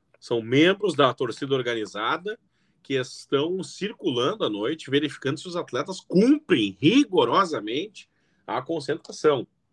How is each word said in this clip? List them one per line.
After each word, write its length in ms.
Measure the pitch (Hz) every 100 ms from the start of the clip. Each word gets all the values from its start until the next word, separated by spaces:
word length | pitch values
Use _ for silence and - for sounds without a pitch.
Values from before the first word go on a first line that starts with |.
| _ _
São 220 | - 117
membros 540 | 113 131 170 196 196 143
da 180 | 135
torcida 400 | - 123 107 143
organizada 840 | 135 120 117 101 101 113 160 185 226 _ _ _ _
que 140 | - 135
estão 680 | 127 - - 139 156 185
circulando 800 | 180 - 202 - 165 120 135 220
à 60 | 147
noite, 420 | 104 110 165 -
verificando 480 | 139 151 - 135 156
se 80 | 185
os 80 | 175
atletas 440 | - 127 151 185
cumprem 800 | _ 175 240 302 - 151 101 95
rigorosamente 1300 | 147 254 254 180 120 160 190 135 104 131 208 - - _ _ _ -
a 160 | 120
concentração. 840 | 139 165 139 160 - - 156 131 95 _ _